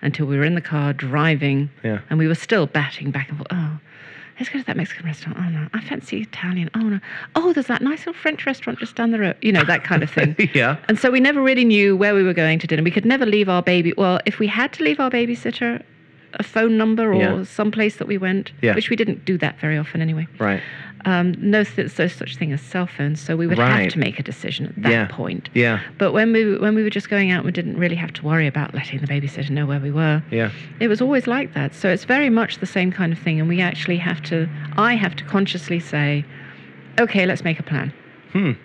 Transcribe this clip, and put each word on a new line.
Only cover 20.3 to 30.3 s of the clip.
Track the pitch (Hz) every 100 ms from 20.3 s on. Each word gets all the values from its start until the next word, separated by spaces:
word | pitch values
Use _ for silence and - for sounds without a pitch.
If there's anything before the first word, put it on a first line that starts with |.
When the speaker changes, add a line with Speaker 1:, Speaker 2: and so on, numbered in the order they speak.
| -
Speaker 2:
Right. | 104 95 - - - - 190
Speaker 1:
Um, | 180 180 -
no | 202 214
th-, | 202 - -
so | - 175
such | - - -
thing | 156
as | 143
cell | - 185 175
phones, | - 147 151
so | - 160
we | 170
would | 170
have | 123
Speaker 2:
Right. | 107 95
Speaker 1:
to | 165
make | - 113
a |
decision | 139 - - - -
at | -
that | 139
Speaker 2:
Yeah. | 117 98
Speaker 1:
point. | - 90 87 -
Speaker 2:
Yeah. | 120 120 107 - -
Speaker 1:
But | 196
when | 214 226
we, | 226 214 190
when | 214 214
we |
were | 208
just | 202 -
going | 202 190
out, | 180 -
we |
didn't | 180 170 -
really | 175 170
have | 165
to | - 151
worry | 160 151
about | 151 -
letting | - - 139
the | 143
babysitter | 143 139 - 143
know | 143 143
where | 143
we | 139
were. | 147 156 156 156